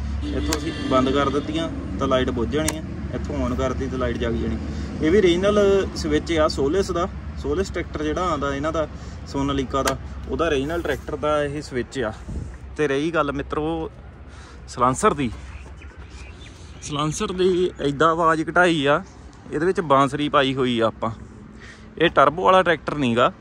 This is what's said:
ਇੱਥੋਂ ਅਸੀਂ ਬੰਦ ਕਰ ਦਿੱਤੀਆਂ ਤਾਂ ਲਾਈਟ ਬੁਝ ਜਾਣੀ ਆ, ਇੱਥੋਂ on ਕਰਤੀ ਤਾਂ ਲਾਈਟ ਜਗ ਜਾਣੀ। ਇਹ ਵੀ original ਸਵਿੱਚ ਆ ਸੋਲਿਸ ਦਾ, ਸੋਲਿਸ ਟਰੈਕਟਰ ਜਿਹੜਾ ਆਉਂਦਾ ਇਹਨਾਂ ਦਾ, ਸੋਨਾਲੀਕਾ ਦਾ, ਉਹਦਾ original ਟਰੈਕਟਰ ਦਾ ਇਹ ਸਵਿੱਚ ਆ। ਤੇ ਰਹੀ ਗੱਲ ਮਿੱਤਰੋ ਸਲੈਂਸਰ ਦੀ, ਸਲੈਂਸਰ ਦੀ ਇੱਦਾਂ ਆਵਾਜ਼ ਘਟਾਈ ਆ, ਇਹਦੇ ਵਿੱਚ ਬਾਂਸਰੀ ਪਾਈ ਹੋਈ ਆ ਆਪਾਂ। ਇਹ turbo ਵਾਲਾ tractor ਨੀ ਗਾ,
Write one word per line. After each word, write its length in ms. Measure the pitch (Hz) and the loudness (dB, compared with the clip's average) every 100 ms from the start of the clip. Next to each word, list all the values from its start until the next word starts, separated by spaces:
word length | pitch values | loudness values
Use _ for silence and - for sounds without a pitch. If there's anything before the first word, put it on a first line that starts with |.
| - - 147 | -4 -4 -4
ਇੱਥੋਂ 320 | - 147 165 | -4 -2 -2
ਅਸੀਂ 140 | 165 - 131 | -2 -4 2
ਬੰਦ 200 | 131 127 | 4 4
ਕਰ 180 | 143 139 | 4 2
ਦਿੱਤੀਆਂ 380 | 139 139 156 165 - - - | 0 0 -2 -2 -4 -6 -2
ਤਾਂ 100 | 135 | 2
ਲਾਈਟ 220 | 131 127 | 2 2
ਬੁਝ 180 | 120 113 | 0 0
ਜਾਣੀ 300 | 143 160 156 | 0 0 -2
ਆ, 40 | - - - | -6 -8 -6
ਇੱਥੋਂ 200 | 127 - 143 | -4 -4 -2
on 160 | 123 123 | -2 0
ਕਰਤੀ 300 | 131 123 135 | -2 -2 -4
ਤਾਂ 120 | 127 | -2
ਲਾਈਟ 180 | 123 117 | -2 -2
ਜਗ 160 | 117 | -2
ਜਾਣੀ। 240 | 113 113 113 - - - - | -2 -2 -4 -6 -6 -6 -2
ਇਹ 80 | 156 | 4
ਵੀ 80 | 202 | 6
original 680 | 185 170 196 208 202 196 185 - | 6 4 4 4 6 4 2 -2
ਸਵਿੱਚ 360 | 160 147 151 | 0 0 2
ਆ 140 | 165 151 | 2 2
ਸੋਲਿਸ 420 | - 139 185 185 | 2 2 2 0
ਦਾ, 180 | 170 185 - - - | 0 -2 -6 -10 -6
ਸੋਲਿਸ 320 | 135 151 196 | -2 -2 -2
ਟਰੈਕਟਰ 320 | 180 160 160 | -4 -6 -4
ਜਿਹੜਾ 260 | 156 151 180 | -4 -2 0
ਆਉਂਦਾ 260 | 147 143 | 0 -2
ਇਹਨਾਂ 180 | 139 151 | -2 -2
ਦਾ, 140 | 165 151 - - - - | -2 -2 -6 -12 -12 -6
ਸੋਨਾਲੀਕਾ 540 | 139 139 139 123 135 | -2 0 0 0 0
ਦਾ, 140 | 131 135 - - - | -2 -4 -8 -10 -6
ਉਹਦਾ 180 | 135 165 | -2 0
original 360 | 143 139 170 | 0 0 -2
ਟਰੈਕਟਰ 340 | 151 127 - 147 | -2 -4 -6 -4
ਦਾ 260 | 147 151 | 0 0
ਇਹ 160 | 147 147 | 0 -4
ਸਵਿੱਚ 360 | 139 127 117 135 | -6 -6 -4 -4
ਆ। 120 | 107 - - - - - - - | -4 -6 -10 -10 -10 -12 -10 -2
ਤੇ 120 | 147 | 0
ਰਹੀ 220 | 139 160 | 0 0
ਗੱਲ 220 | 160 143 | 0 0
ਮਿੱਤਰੋ 580 | 143 131 151 156 165 165 - - - - - - - - | -2 -4 -4 -2 -4 -6 -12 -18 -18 -18 -18 -18 -18 -10
ਸਲੈਂਸਰ 460 | - 123 131 214 | 0 2 4 2
ਦੀ, 160 | 147 123 - - - - - - - - - - - - - - - | 2 -2 -6 -14 -16 -16 -16 -18 -18 -18 -16 -16 -18 -18 -18 -18 -16
ਸਲੈਂਸਰ 500 | - 147 151 147 208 | -8 -2 -2 -2 -2
ਦੀ 380 | 185 185 180 180 - | 2 2 4 0 0
ਇੱਦਾਂ 300 | 143 139 160 | -2 4 4
ਆਵਾਜ਼ 320 | 165 165 160 160 | 6 4 4 2
ਘਟਾਈ 340 | 160 180 165 139 | 4 6 6 4
ਆ, 160 | 151 190 - - - - | 2 0 -16 -20 -18 -6
ਇਹਦੇ 140 | 131 175 | -2 0
ਵਿੱਚ 140 | 190 | 0
ਬਾਂਸਰੀ 460 | 160 135 139 143 147 | 4 6 4 2 2
ਪਾਈ 260 | 147 135 | 2 2
ਹੋਈ 240 | 135 127 120 | 2 2 2
ਆ 60 | 113 | 2
ਆਪਾਂ। 240 | - 110 110 - - - - - - - - | 0 -6 -6 -14 -18 -20 -20 -20 -20 -10 0
ਇਹ 120 | 165 | 2
turbo 340 | 160 139 160 | 6 4 4
ਵਾਲਾ 180 | 190 185 | 4 6
tractor 320 | 175 160 - 151 | 4 0 -2 -2
ਨੀ 200 | 127 117 | 2 4
ਗਾ, 120 | 139 - | 2 0